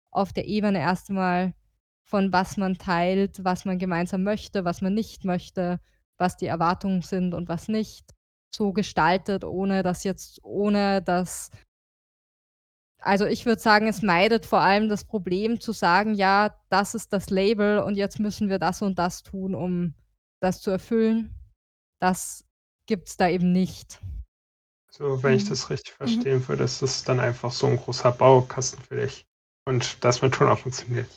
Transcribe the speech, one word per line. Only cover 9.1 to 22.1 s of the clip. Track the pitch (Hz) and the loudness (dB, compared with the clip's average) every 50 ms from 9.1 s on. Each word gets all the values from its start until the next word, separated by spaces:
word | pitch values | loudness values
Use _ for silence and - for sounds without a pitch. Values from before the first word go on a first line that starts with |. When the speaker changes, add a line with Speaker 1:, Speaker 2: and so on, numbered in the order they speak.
| 180 190 - - 196 185 185 | 2 2 0 -2 -4 -4 -4
Speaker 1:
ohne | - - 185 196 196 196 190 180 | -6 -6 -4 -2 0 0 0 0
dass | 180 180 - - | 0 -2 -2 -4
jetzt, | 202 180 - - - - - - | -6 -6 -6 -10 -20 -20 -20 -16
ohne | - - 180 202 208 208 202 202 196 196 196 175 | -8 -4 -2 0 2 2 2 2 2 0 0 0
dass, | - 180 180 185 175 - - - - - - _ _ _ _ _ _ _ _ _ _ _ _ _ _ _ _ _ _ _ _ _ _ _ _ _ _ _ _ | 0 0 0 0 -2 -6 -10 -14 -14 -18 -20 _ _ _ _ _ _ _ _ _ _ _ _ _ _ _ _ _ _ _ _ _ _ _ _ _ _ _ _
also | - - 202 190 208 | -2 0 0 2 2
ich | 160 208 - - | 0 -2 -2 0
würd | 240 220 - | 0 0 2
sagen, | - 226 208 208 214 | 4 6 6 6 6
es | 220 208 - 226 | 2 0 0 2
meidet | 196 170 170 190 220 233 226 226 | 2 4 4 4 4 4 2 0
vor | - 226 190 | 2 2 4
allem | 151 180 196 208 220 214 | 4 6 4 4 2 2
das | 208 196 - | -2 -4 -4
Problem | - - 214 170 185 180 190 208 226 233 214 | -4 -6 -6 -4 -2 -2 0 0 -2 -2 -4
zu | - - 208 | -4 -6 -6
sagen, | - - 175 175 190 208 220 214 | 0 2 4 4 4 4 2 0
ja, | 202 190 190 196 202 208 208 - - _ _ | 2 2 4 4 4 4 2 -2 -6 _ _
das | 190 190 202 - - | 0 0 0 0 -4
ist | 220 - - - | -8 -6 -4 -4
das | 196 - - | -4 -2 -2
Label | 196 185 196 202 233 202 208 208 208 208 | 0 2 2 2 2 2 2 2 2 2
und | - - 208 | 0 0 -2
jetzt | 196 196 196 - - | -2 -4 -4 -4 -4
müssen | 208 208 190 - 220 196 | -4 -4 -4 -4 -2 -2
wir | 196 185 | -2 0
das | 160 175 190 - 214 | 0 -2 -2 -2 -2
und | 196 190 175 | -4 -2 0
das | 170 180 - - - | -2 -2 -4 -6 -12
tun, | - - 190 190 190 185 | -14 -12 -8 -6 -6 -6
um | 123 165 185 180 175 175 170 147 - _ _ _ _ _ _ _ _ | -4 -4 -4 -2 -2 -2 -4 -6 -8 _ _ _ _ _ _ _ _
das | - 185 180 - - | -2 -2 -2 -2 -4
zu | 214 | -4
erfüllen. | 190 185 - - 233 226 220 220 226 226 220 214 - - - - _ _ _ _ _ _ _ _ _ _ | -4 -4 -2 -2 0 2 2 2 2 0 -2 -6 -10 -16 -18 -20 _ _ _ _ _ _ _ _ _ _
Das | - 185 | 0 0